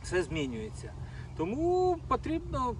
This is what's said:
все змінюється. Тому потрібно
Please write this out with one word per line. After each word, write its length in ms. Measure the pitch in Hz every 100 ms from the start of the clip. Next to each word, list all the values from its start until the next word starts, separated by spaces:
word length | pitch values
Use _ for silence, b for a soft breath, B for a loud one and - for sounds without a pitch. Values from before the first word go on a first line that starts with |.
все 200 | - 180
змінюється. 680 | 160 160 135 113 107 - - - B B B -
Тому 640 | 165 262 339 359 370 330 -
потрібно 640 | 254 277 330 339 285 254 -